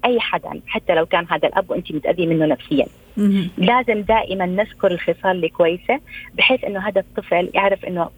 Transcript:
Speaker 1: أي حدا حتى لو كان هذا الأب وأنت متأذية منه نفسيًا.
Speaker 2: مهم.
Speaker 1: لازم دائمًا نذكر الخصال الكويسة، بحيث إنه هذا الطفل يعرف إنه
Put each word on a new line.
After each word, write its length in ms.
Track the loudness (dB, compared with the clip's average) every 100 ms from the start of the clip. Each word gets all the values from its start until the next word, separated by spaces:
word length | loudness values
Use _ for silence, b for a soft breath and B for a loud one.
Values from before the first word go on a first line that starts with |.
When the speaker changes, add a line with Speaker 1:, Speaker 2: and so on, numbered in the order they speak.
Speaker 1:
أي 160 | 0 0
حدا 400 | 0 -4 -6 -12 -8
حتى 280 | -6 0
لو 120 | 0 2
كان 200 | 0 0
هذا 180 | 0 0
الأب 220 | 0 -2
وأنت 220 | -4 -4
متأذية 340 | -4 -2 0 0
منه 200 | 2 2
نفسيًا. 400 | 0 0 0 0 -6 -10 0
Speaker 2:
مهم. 340 | 2 2 0 0
Speaker 1:
لازم 420 | 2 2 2 0
دائمًا 460 | 2 0 0 -2 -2
نذكر 440 | -2 -2 0 0
الخصال 540 | 0 -2 -2 0 0
الكويسة، 560 | 0 2 0 0 -2 -2 B B B
بحيث 300 | 0 2 2
إنه 240 | -2 -4 -2
هذا 120 | -2
الطفل 500 | -2 -6 -2 0 0
يعرف 300 | 0 2 0
إنه 240 | -2 -4 -4